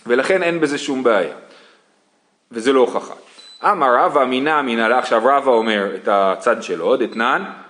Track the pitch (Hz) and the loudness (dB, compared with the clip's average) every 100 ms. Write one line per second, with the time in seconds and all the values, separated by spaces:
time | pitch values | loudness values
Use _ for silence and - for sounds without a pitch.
0 | 117 123 131 190 170 170 147 143 147 131 | -2 0 2 0 0 -2 -2 -4 -6 -2
1 | 123 101 80 - - - - _ _ _ | 0 0 0 -8 -20 -20 -20 _ _ _
2 | _ _ _ _ _ 117 120 135 113 104 | _ _ _ _ _ -4 0 2 2 -2
3 | - - - - - - - 190 135 123 | -8 -14 -20 -20 -20 -4 -2 0 2 2
4 | 175 143 127 127 147 151 131 117 113 123 | 2 2 0 0 0 0 0 0 2 0
5 | - 117 123 139 131 113 110 104 98 95 | 2 2 2 2 2 2 2 -2 -2 -4
6 | 113 101 98 90 120 113 101 82 92 131 | 0 2 2 0 -2 -2 -4 -4 0 0
7 | 107 110 120 165 190 - | -2 -2 -2 -2 -6 -16